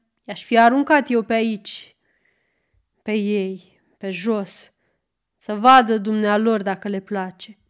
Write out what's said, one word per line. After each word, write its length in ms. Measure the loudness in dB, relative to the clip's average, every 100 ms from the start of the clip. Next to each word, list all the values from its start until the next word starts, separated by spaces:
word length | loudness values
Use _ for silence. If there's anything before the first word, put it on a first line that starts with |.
| _ _
i-aș 200 | -18 -16
fi 140 | 0 4
aruncat 520 | 4 4 2 2 2
eu 140 | -2
pe 100 | -2
aici, 600 | -2 -2 -6 -12 -20 -20 _ _ _ _ _ _ _ _ _ _ _
pe 80 | -6
ei, 680 | -4 -2 -2 -4 -10 -18 _ _ _
pe 120 | -12
jos, 600 | -6 -4 -4 -6 -12 -18 _ _ _ _ _ _ _
să 180 | -10 2
vadă 420 | 6 8 6 0
dumnealor 640 | -2 -2 0 0 0 0
dacă 260 | -2 -6 -6
le 120 | -8
place. 580 | -6 -8 -8 -12 -20 -20 _